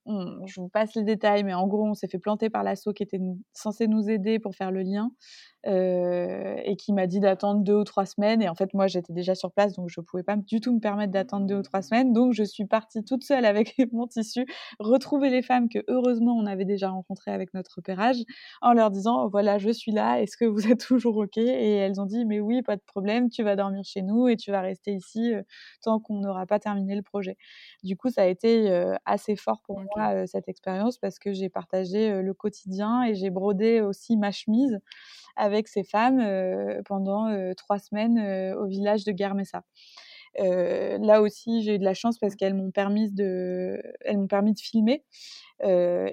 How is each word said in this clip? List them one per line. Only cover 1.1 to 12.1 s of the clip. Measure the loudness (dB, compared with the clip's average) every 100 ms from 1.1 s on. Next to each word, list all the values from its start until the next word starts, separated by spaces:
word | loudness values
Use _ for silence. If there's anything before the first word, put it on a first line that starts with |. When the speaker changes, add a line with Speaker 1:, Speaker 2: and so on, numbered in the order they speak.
| 0 2 2
Speaker 1:
mais | 0
en | -2 0
gros, | 0 -2
on |
s'est | -2 -6
fait | -6
planter | -4 -2 -2
par | -2
l'asso | -2 -2 -6
qui | -6
était | -6 -4
n-, | -4 -6 -14
censé | -10 -8 -2 0
nous | 2 0
aider | 0 0 -2
pour | -4 -8
faire | -6
le | -4
lien, | -2 -2 -4 -8 -20 -20 -20 _ -2
heu, | 0 2 2 0 -2 -4 -6 -6 -6
et | -4 -4
qui | 0
m'a | 0 2
dit | 2
d'attendre | 2 2 0 2
deux | 4 2
ou |
trois | 2 -2 -2
semaines. | 0 2 2
Et | 0
en | 0
fait, | -2
moi, | 2 2
j'étais | 0 -4
déjà | -4 -2 -2
sur | -2
place, | 2 0
donc | 0 -8
je | -10
pouvais | -8 -6
pas | -2
m-, | -4
du | -2 -2
tout | 2
me | 0
permettre | 0 -2 0
d'attendre | -2 -2 -2 0
deux | -2
ou |
trois | -2 -4
semaines. | 0 2 4